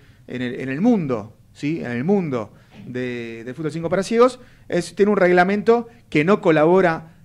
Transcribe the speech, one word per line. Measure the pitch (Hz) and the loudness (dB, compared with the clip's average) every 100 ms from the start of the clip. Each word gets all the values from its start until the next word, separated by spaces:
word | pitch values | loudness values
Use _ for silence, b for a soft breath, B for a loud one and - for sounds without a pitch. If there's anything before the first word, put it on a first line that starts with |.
| b b - | b b -14
en | 123 | -10
el, | 123 123 | -8 -8
en | 131 | -8
el | 135 | -2
mundo, | 226 226 147 117 107 - _ | 0 0 0 -4 -6 -18 _
¿sí? | - 143 165 | -10 -6 -6
En | 127 | -6
el | 120 | -6
mundo, | 151 202 165 123 101 B B B 120 | -2 -2 -2 -6 -8 B B B -14
de, | 123 127 120 117 113 | -8 -8 -8 -12 -14
de | 117 | -14
Fútbol | 127 156 | -10 -8
cinco | 151 165 | -8 -4
para | 185 | -4
ciegos, | 185 226 247 247 b b - | 0 2 2 2 b b -6
es, | 175 170 | -4 -4
tiene | - 202 | 0 2
un | 202 | 4
reglamento | 180 180 180 208 214 233 233 B _ | 4 4 4 2 2 2 0 B _
que | 151 | 0
no | 160 208 | 2 2
colabora | 185 156 156 185 180 160 - - | 4 4 4 4 4 0 -8 -20